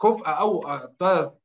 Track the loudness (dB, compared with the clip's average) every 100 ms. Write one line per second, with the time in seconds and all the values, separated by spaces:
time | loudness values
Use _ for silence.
0 | 2 2 -2 -2 0 -2 -4 -8 -10 _
1 | 2 2 0 _